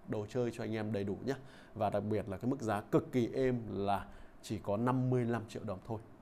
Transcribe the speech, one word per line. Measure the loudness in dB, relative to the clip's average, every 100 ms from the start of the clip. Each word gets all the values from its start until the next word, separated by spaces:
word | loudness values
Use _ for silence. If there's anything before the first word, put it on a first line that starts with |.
| -4
đồ | -4 -2
chơi | 0 0
cho | 0
anh | -2
em | -2 0
đầy | 0
đủ | 0 -2
nhé. | -2 -4 -6 -18 -14
Và | 0 2
đặc | 2 2
biệt | 0 0
là | -2
cái | 0
mức | 0
giá | 2 0
cực | 4 2 4
kỳ | 2 2
êm | 4 2 2 -2
là | -2 2 2 0 -12 -16 -16
chỉ | -6 -4
có | 0 2
năm | 2 2 4
mươi | 4
lăm | 2 0 -2
triệu | -8
đồng | -6 -6 -4
thôi, | -8 -8 -2